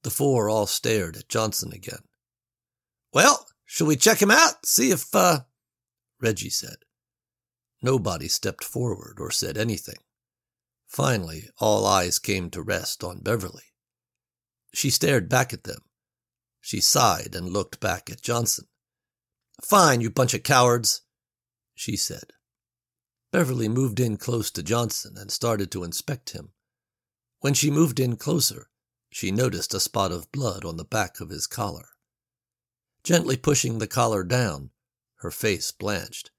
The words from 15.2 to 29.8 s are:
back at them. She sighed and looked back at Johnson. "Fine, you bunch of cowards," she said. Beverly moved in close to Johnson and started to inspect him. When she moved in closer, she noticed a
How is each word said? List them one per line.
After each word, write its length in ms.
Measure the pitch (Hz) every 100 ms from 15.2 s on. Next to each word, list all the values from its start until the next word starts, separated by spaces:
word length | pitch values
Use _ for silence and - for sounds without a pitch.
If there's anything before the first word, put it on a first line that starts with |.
| 87
back 240 | 127 127
at 100 | 117
them. 260 | - 101 _ _ _ _ _ _ _ _
She 220 | - 104
sighed 520 | - - 120 90 55
and 200 | 90 90
looked 260 | 98 92 -
back 300 | 98 87 -
at 120 | -
Johnson. 460 | - 117 117 - - _ _ _ _ _ _ _ _ -
"Fine, 380 | - 202 165 123
you 80 | 113
bunch 240 | - 127
of 100 | -
cowards," 580 | - 135 123 120 113 - _ _ _ _ _ _ _
she 220 | - - 104
said. 380 | - - - _ _ _ _ _ _ _ _ _ _
Beverly 360 | 190 143 123 110
moved 320 | 120 135 104
in 160 | 120 104
close 340 | - 117 104
to 120 | -
Johnson 540 | 80 117 117 - 104 95
and 120 | 101
started 400 | - 120 110 95
to 120 | 95
inspect 460 | 87 - - 131 -
him. 240 | - - _ _ _ _ _ _ _ _ _
When 140 | 139
she 160 | 139 143
moved 300 | 143 160 123
in 160 | 127 113
closer, 540 | - 165 - - - _ _ _ _
she 200 | - 92
noticed 440 | 101 120 87 -
a 60 | 95